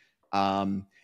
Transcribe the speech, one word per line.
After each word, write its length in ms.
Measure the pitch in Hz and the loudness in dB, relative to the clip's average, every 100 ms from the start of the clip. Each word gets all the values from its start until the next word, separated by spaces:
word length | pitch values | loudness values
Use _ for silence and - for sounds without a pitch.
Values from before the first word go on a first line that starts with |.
| _ _ - | _ _ -4
um, 540 | 98 98 98 98 98 98 _ | 0 2 0 0 -4 -8 _